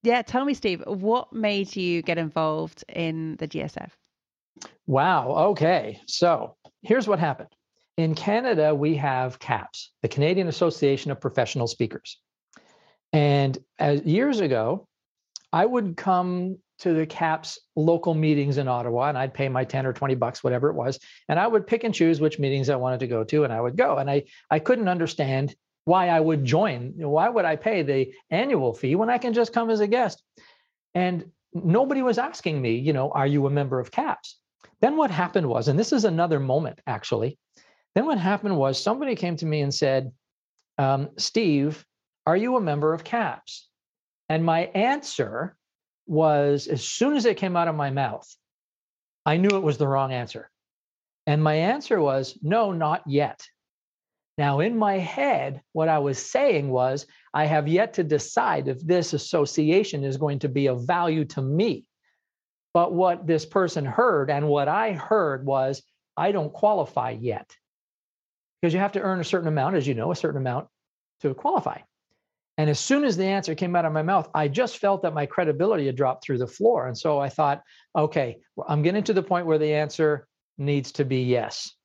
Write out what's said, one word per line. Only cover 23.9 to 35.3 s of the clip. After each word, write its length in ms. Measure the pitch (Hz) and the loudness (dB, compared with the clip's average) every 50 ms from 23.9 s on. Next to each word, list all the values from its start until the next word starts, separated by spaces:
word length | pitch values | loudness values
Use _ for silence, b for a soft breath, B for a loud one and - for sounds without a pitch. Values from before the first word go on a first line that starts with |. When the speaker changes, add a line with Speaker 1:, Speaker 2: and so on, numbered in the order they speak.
| 147 - | 2 0
Speaker 2:
And 120 | 139 139 | 0 0
I, 140 | 143 143 139 B B B B B | 0 -2 -2 B B B B B
I 80 | 151 156 | -2 0
couldn't 300 | 156 - 247 247 220 180 | 2 2 2 2 2 0
understand 680 | 180 175 165 160 - - 147 135 135 135 143 139 - _ _ _ _ _ _ | 0 0 -2 -4 -2 -4 -2 -2 0 -2 -2 -4 -6 _ _ _ _ _ _
why 240 | 160 175 185 180 175 | 2 2 4 4 4
I 100 | 170 160 | 4 4
would 260 | 156 160 160 147 135 | 4 4 2 2 2
join. 500 | 120 139 165 214 202 135 120 120 131 - | 2 2 2 2 0 -2 -4 -8 -10 -10
You 60 | 165 | -8
know, 80 | 160 143 | -4 0
why 180 | 147 156 185 233 | 2 2 2 2
would 160 | 247 226 175 | 2 2 2
I 100 | 160 156 | 2 0
pay 280 | 156 - 220 220 185 | 0 0 0 0 0
the 300 | 156 135 139 135 131 131 B B B _ | 0 2 2 0 0 -2 B B B _
annual 440 | 160 180 247 277 254 156 131 120 113 | -2 0 0 2 0 2 2 0 -2
fee 220 | - - 127 151 | -2 -2 0 0
when 140 | 185 220 226 | 2 2 0
I 80 | 247 240 | 0 0
can 140 | 247 247 | 0 0
just 200 | 220 240 233 226 | 0 0 0 2
come 180 | - 233 233 226 | 0 -2 0 0
as 80 | 226 208 | 2 0
a 80 | 214 | 2
guest? 380 | 202 226 254 240 190 - _ _ _ b b b b b b b b b _ _ _ | 2 2 0 0 -2 -4 _ _ _ b b b b b b b b b _ _ _
And 340 | _ 180 180 180 180 170 - - _ _ _ _ | _ -2 0 0 -2 -4 -8 -10 _ _ _ _
nobody 500 | - 170 - 165 170 233 277 269 285 269 | -10 -2 2 2 4 4 4 2 0 0
was 160 | 254 254 220 240 | 2 2 0 0
asking 420 | 240 311 - - - 180 156 143 | -2 -4 -8 -6 -6 -4 -2 -2
me, 140 | 127 117 113 | 0 0 0
you 180 | 120 131 156 | 0 0 0
know, 200 | 151 131 131 147 | 0 0 -2 -2
"Are 160 | - 143 139 139 | 0 0 2 2
you 180 | 143 147 139 | 2 2 2
a 40 | 139 | 2
member 280 | 139 143 139 131 131 127 | 2 0 0 0 -2 -4
of 140 | 120 - | -4 -4
caps?" 480 | - - 294 294 - - - - - _ _ _ _ _ b b b _ | -4 -4 -2 -2 -4 -6 -10 -20 -20 _ _ _ _ _ b b b _
Then 160 | - 277 302 | 0 2 2
what 160 | 311 302 247 | 2 0 0
happened 360 | 175 147 175 180 | 0 -2 -2 0